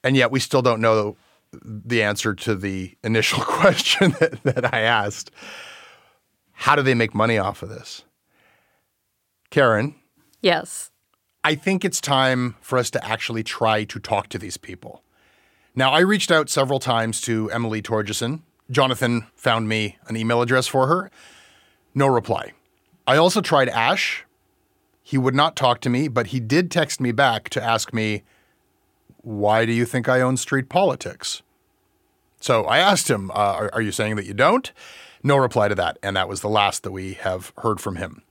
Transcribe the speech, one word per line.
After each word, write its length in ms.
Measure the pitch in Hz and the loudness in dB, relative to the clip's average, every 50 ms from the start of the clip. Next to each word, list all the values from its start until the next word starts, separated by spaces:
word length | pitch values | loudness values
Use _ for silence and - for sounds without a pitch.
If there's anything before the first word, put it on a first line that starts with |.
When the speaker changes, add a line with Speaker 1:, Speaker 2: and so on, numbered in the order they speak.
| - | 0
Speaker 1:
and 120 | 131 135 | 2 4
yet 160 | 135 123 117 | 4 4 4
we 80 | 131 131 | 2 -2
still 240 | 131 - - 135 123 | -2 2 0 2 4
don't 180 | 127 117 110 | 2 2 4
know 340 | 113 113 110 110 104 104 104 _ _ _ _ _ _ _ - - - | 4 4 4 4 2 -2 -6 _ _ _ _ _ _ _ -20 -20 -16
the 380 | - 107 107 110 113 120 113 | -14 -16 -14 -8 -2 0 0
answer 320 | 107 104 104 - - 110 101 | 2 0 0 0 -2 -4 -4
to 220 | - - 117 107 | -2 -4 -4 -4
the 420 | 92 98 98 95 95 92 90 _ _ - | -2 -4 -6 -6 -6 -8 -10 _ _ -4
initial 400 | 110 113 113 - - - - - | 0 2 2 2 2 0 -2 -2
<laughs> 0 | |
question 720 | - - - - 196 165 - - - - - 196 175 - - | -2 0 4 4 4 4 4 0 -2 2 2 2 2 4 2
that, 240 | - - - - _ | 0 -2 -2 -4 _
that 300 | 139 123 127 120 117 - | -2 -2 0 -2 -2 0
I 80 | 113 | 0
asked. 480 | 110 113 120 110 101 104 - - - - _ - - - - - - - - - - - - _ _ _ _ _ _ _ _ _ _ _ _ | 2 2 2 2 0 -2 -6 -10 -16 -18 _ -20 -20 -20 -18 -18 -18 -20 -20 -20 -20 -20 -20 _ _ _ _ _ _ _ _ _ _ _ _
How 220 | - - 135 147 | -2 2 2 4
do 60 | 147 | 4
they 140 | 135 135 127 | 4 2 2
make 180 | 117 113 107 - | 2 0 0 0
money 240 | 104 110 117 113 | 0 2 2 2
off 240 | 107 92 98 101 - | 0 0 -2 -6 -8
of 80 | - 98 | -14 -14
this? 340 | 110 - - - - - _ _ _ _ _ _ _ _ _ _ _ _ _ _ _ _ _ _ _ _ _ _ _ _ _ _ _ _ _ _ | -14 -18 -18 -18 -20 -20 _ _ _ _ _ _ _ _ _ _ _ _ _ _ _ _ _ _ _ _ _ _ _ _ _ _ _ _ _ _
Karen? 420 | - 151 139 120 110 104 117 147 147 _ _ _ _ _ _ _ _ _ | 2 4 4 4 4 2 0 -2 -6 _ _ _ _ _ _ _ _ _
Speaker 2:
Yes. 480 | - 185 175 160 - - - - - - _ _ _ _ _ _ _ _ _ _ - | 0 2 2 2 -2 -8 -14 -14 -16 -16 _ _ _ _ _ _ _ _ _ _ -2
Speaker 1:
I 100 | 151 156 | -2 -2
think 320 | 147 - 190 190 185 - | 0 0 -2 -2 0 -2
it's 160 | 185 - - | -4 -4 -4
time 540 | - - 143 131 131 131 127 123 123 123 110 _ | -2 0 2 2 4 2 2 0 -2 -4 -6 _
for 200 | _ - 131 127 | _ -2 -2 -2
us 100 | 120 - | -2 -2
to 160 | - - - | -6 -6 -4
actually 380 | 104 110 113 - - 117 113 110 | -4 -6 -6 -6 -6 -6 -6 -6
try 400 | - - - 117 110 110 107 107 | -8 -4 -2 0 0 2 0 -2
to 140 | - - 107 | -6 -10 -14
talk 280 | - - 110 101 98 - | -6 0 0 0 0 -2
to 100 | - 104 | -10 -10
these 180 | 110 92 - | -10 -10 -14
people. 460 | - - - 92 87 - - - - _ _ _ _ _ _ _ _ _ _ _ _ _ _ _ | -14 -14 -16 -18 -16 -16 -20 -20 -20 _ _ _ _ _ _ _ _ _ _ _ _ _ _ _
Now, 160 | 127 131 131 | 0 2 4
I 80 | 143 156 | 6 4
reached 320 | 180 190 214 196 - - | 4 4 2 0 2 2
out 180 | 170 156 147 - | 2 2 2 2
several 300 | - 147 135 127 143 131 | 0 0 0 2 0 -2
times 420 | - - 120 117 113 113 107 - | 0 0 0 0 0 -2 -4 -6
to 280 | - - 113 110 110 107 | -4 -2 -2 -2 -2 -2
Emily 300 | - 117 117 113 110 107 | -4 -4 -4 -4 -4 -6
Torgerson. 600 | 98 - 113 107 104 101 107 - 117 117 147 160 _ _ _ _ _ - | -4 -2 -4 -4 -2 -4 -6 -4 -4 -6 -6 -8 _ _ _ _ _ -2
Jonathan 580 | 127 147 135 131 127 - 131 120 120 117 110 _ _ | 0 2 2 2 0 0 0 0 0 -2 -4 _ _
found 340 | _ - 127 113 113 110 107 | _ 0 2 2 2 0 0
me 280 | 110 110 107 101 - _ _ | 0 0 -2 -2 -6 _ _
an 100 | - 110 | -8 -6
email 240 | 113 110 113 120 120 | -2 0 2 2 2
address 260 | 123 117 131 131 127 | 2 4 2 2 2
for 200 | - - 135 131 | 2 2 2 2
her. 220 | 135 165 185 190 196 _ - - - - - _ _ _ _ _ _ _ _ _ _ _ | 2 2 0 -2 -8 _ -20 -20 -20 -20 -20 _ _ _ _ _ _ _ _ _ _ _
No 120 | 135 139 | 2 2
reply. 440 | 139 127 120 110 - 107 - - - - _ _ _ _ _ _ _ _ _ _ | 4 4 2 0 0 -4 -4 -4 -10 -14 _ _ _ _ _ _ _ _ _ _
I 100 | - 131 | 2 4
also 240 | 151 165 185 180 214 | 6 6 4 4 0
tried 300 | 180 - 165 143 131 123 | 0 2 4 4 4 2
Ash. 560 | - 117 113 127 185 - - - - - - _ _ _ _ _ _ _ _ _ _ _ _ _ _ _ | 0 0 0 2 0 0 -2 -4 -6 -8 -12 _ _ _ _ _ _ _ _ _ _ _ _ _ _ _
He 160 | _ - - | _ -4 -2
would 180 | 135 127 135 127 | 0 0 0 2
not 200 | 139 147 160 - | 2 0 0 0
talk 240 | - 131 123 120 - | 0 2 2 2 2
to 80 | - 127 | 0 -2
me, 200 | 120 123 151 151 | 0 0 -2 0
but 180 | 113 123 117 | -2 -2 -4
he 140 | 95 131 127 | -2 -4 -6
did 280 | 113 107 135 165 180 135 | -2 0 0 0 0 0
text 300 | - 175 156 - - - | 0 -2 -2 -2 -4 -4
me 140 | 131 120 113 | -2 -2 2
back 340 | 117 139 131 113 107 - - | 2 2 2 2 -2 -6 -6
to 120 | - 131 110 | -8 -6 -2
ask 300 | 117 113 110 - - - | 0 -2 -2 -2 -4 -4
me, 300 | 113 110 110 104 101 _ _ _ _ _ _ _ _ _ _ _ _ _ _ _ _ _ _ _ _ | -4 -2 -2 -4 -6 _ _ _ _ _ _ _ _ _ _ _ _ _ _ _ _ _ _ _ _
"Why 440 | _ 117 107 101 101 104 107 113 113 | _ -10 -4 0 2 2 4 4 2
do 60 | 113 | 2
you 140 | 117 117 120 | 2 0 0
think 240 | - - 127 113 - | 0 -2 -2 0 2
I 100 | 127 127 | 2 2
own 160 | 127 127 131 | 2 2 0
Street 320 | 123 - - 143 135 131 | -2 -2 -2 -2 -2 -2
Politics?" 720 | _ - 175 196 170 127 - - 90 - - - - - - _ _ _ _ _ _ _ _ _ _ _ _ _ _ _ _ _ _ _ _ | _ 0 2 2 2 0 -4 -8 -14 -14 -10 -10 -10 -10 -10 _ _ _ _ _ _ _ _ _ _ _ _ _ _ _ _ _ _ _ _
So 240 | - - 123 113 95 | -2 2 2 2 2
I 140 | 76 113 147 | 2 2 4
asked 300 | 180 202 202 - - - | 4 4 2 2 0 0
him, 220 | 127 104 95 95 | -2 -2 -2 -6
uh, 40 | - | 0
"Are, 340 | 101 104 101 92 80 107 101 - | 0 0 2 2 -2 -4 -4 -2
are 60 | 113 | -4
you 120 | 113 104 - | -4 -4 -2
saying 240 | - 110 107 107 | -4 -4 -4 -4
that 80 | 104 95 | -6 -8
you 80 | 95 101 | -8 -2
don't?" 400 | 101 131 165 214 262 262 - _ - - - - - - - - _ - | 2 2 4 4 2 -2 -6 _ -18 -20 -20 -20 -20 -20 -20 -20 _ 2
No 140 | 135 143 | 2 4
reply 320 | 139 131 117 - 120 104 104 | 4 4 2 2 2 2 2
to 60 | 104 | 2
that, 220 | 95 87 80 - - - | 0 -2 -4 -4 -6 -8
and 140 | 98 98 | -4 -2
that 100 | 95 92 | -2 -2
was 140 | 92 101 92 | -2 -6 -6
the 80 | - 104 | -4 0
last 340 | 107 107 101 98 - - - | 2 2 2 2 0 -4 -10
that 80 | 95 | -10
we 220 | 95 95 92 95 95 | -10 -10 -10 -10 -12
have 400 | - - 95 92 90 90 - _ - | -8 -6 -6 -6 -6 -8 -14 _ -4
heard 200 | - 117 107 90 | -4 -2 -2 -2
from 160 | - 107 92 | -6 -8 -8
him. 260 | 87 101 85 - - _ _ | -8 -10 -10 -12 -18 _ _